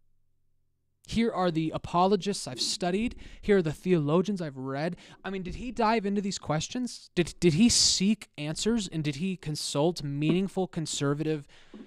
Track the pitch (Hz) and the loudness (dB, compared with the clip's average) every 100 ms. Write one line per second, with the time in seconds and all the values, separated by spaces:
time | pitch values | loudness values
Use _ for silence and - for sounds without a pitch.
0 | _ _ _ _ _ _ _ _ _ _ | _ _ _ _ _ _ _ _ _ _
1 | - 208 233 175 180 160 160 - - 175 | -4 0 0 2 0 0 -2 -4 -2 2
2 | 190 208 196 196 - - - - 175 190 | 4 2 0 -6 -6 -6 -4 -2 -2 -2
3 | 240 - - - - 196 156 - 180 175 | -4 -6 -18 -6 4 4 4 -2 2 2
4 | 143 170 190 196 160 135 131 135 165 175 | 4 2 2 -2 -6 -8 -6 -4 -4 -6
5 | - - 185 196 180 165 247 220 220 226 | -16 -12 -8 -6 -6 -8 -8 0 2 2
6 | 196 202 196 - - 151 - 254 247 - | 0 -2 -2 -6 -2 -2 -2 -6 -6 -10
7 | - - 165 - 175 151 233 - - - | -6 -2 -2 4 4 6 6 6 4 4
8 | 190 220 - - 147 156 214 233 180 160 | 2 2 -2 -8 -6 -2 0 0 -2 -2
9 | 151 135 190 180 156 147 - 143 165 175 | -2 -2 -4 -4 -6 -6 -4 0 0 0
10 | 143 143 151 175 190 190 185 175 151 - | -6 -2 0 0 -2 -4 -4 -4 -6 -2
11 | 143 143 156 156 139 - - - | -2 0 -2 -4 -8 -20 -20 -20